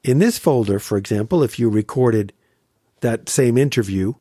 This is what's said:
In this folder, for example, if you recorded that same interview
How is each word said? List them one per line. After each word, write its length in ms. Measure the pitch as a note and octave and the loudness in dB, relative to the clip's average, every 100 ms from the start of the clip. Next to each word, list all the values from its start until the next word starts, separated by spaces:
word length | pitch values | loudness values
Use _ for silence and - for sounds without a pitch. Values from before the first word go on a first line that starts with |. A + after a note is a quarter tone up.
In 160 | C3 C3 | 0 2
this 200 | A3 A3+ | 2 2
folder, 420 | - C3 G2+ G2 | 0 2 0 -2
for 180 | - G#2 | -2 -4
example, 460 | F#2+ G#2+ G#2+ F3 | -2 -4 0 0
if 140 | C3 - | 0 0
you 100 | A#2 | 0
recorded 640 | G#2+ G#2+ C3+ B2+ A2 G2 _ _ _ _ _ _ _ | 0 -2 0 2 2 -4 _ _ _ _ _ _ _
that 260 | A#2+ A#2 - | -4 -4 -4
same 280 | - B2 A#2+ | 0 2 2
interview 580 | C#3 B2 G2 G2 F#2+ C3+ | 2 0 -2 -2 -4 -6